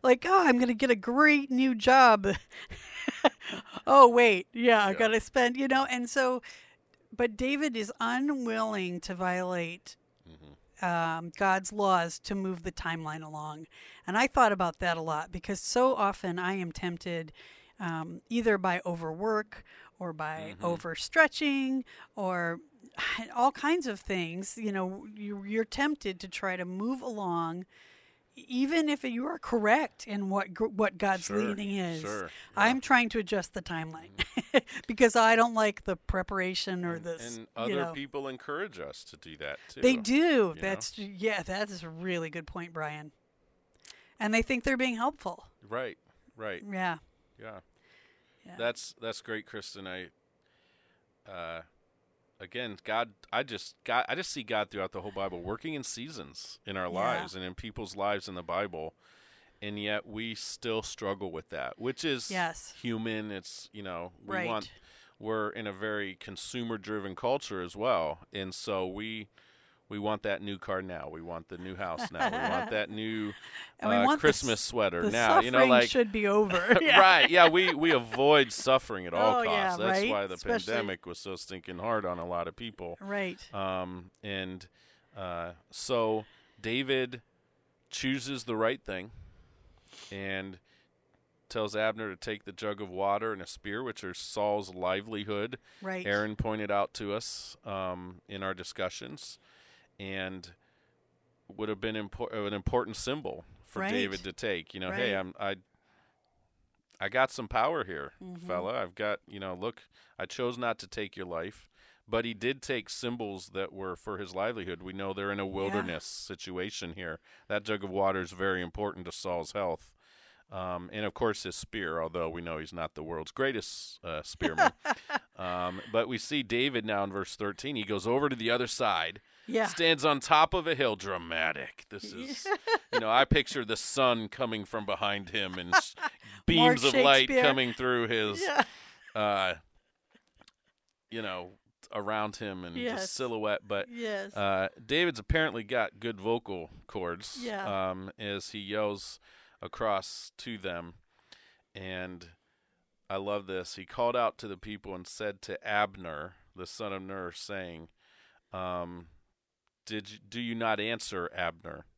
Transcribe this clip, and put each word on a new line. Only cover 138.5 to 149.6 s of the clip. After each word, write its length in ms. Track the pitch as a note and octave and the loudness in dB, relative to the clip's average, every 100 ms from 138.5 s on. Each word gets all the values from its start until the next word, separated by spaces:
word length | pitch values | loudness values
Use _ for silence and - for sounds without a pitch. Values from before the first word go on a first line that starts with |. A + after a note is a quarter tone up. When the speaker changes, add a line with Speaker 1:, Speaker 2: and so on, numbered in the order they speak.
| D4 - - - - - | 2 0 -4 -20 -20 -10
Speaker 2:
uh, 400 | A2 G#2 G2 F#2 E2 _ _ _ _ _ _ _ _ - _ _ _ _ _ _ | -2 2 2 2 -2 _ _ _ _ _ _ _ _ -20 _ _ _ _ _ _
you 120 | A2+ | -8
know, 300 | G#2 F#2 F2+ G2 _ _ - | -6 -8 -10 -18 _ _ -8
around 420 | G#2+ G#2 G#2+ G#2+ - | -6 -2 -2 -2 -4
him 280 | G#2+ F#2 | -8 -8
and 120 | F2+ E2+ | -8 -8
Speaker 1:
Yes. 240 | - - | -6 -4
Speaker 2:
just 120 | F#3+ | -6
silhouette. 520 | - B2+ A2+ G#2+ G2+ G2+ | -4 -4 -2 0 -2 -2
But, 220 | G2+ B3 | -4 -4
Speaker 1:
Yes. 480 | A#3+ A3+ G3+ G3+ A2 | -8 -6 -6 -6 -2
Speaker 2:
uh, 320 | G2 F#2+ F#2+ - | 2 2 0 -4
David's 340 | A2+ D3 F3 A#2 | -2 2 2 -2
apparently 440 | - D#3+ D#3 A2+ | 0 2 2 -2
got 360 | G#2 B2 G#2 G2+ | -2 0 0 -2
good 200 | A2+ G2+ | -6 -4
vocal 500 | G2+ A#2 - F#2 D#2+ - - | 0 0 -2 -8 -8 -14 -10
cords, 520 | G#2 F2 F2 - C4+ | -6 -4 -6 -8 -10
Speaker 1:
Yeah. 500 | A#3+ G3+ G3 G2 F#2+ | -8 -6 -4 -2 -2
Speaker 2:
um, 220 | F#2 F#2+ - | -4 -10 -8
as 320 | G#2 G2+ - | -6 -6 -6
he 80 | G#2+ | -10
yells 600 | G2 G#2 G#2 G2+ - - _ - - _ | -4 0 0 -2 -10 -14 _ -20 -20 _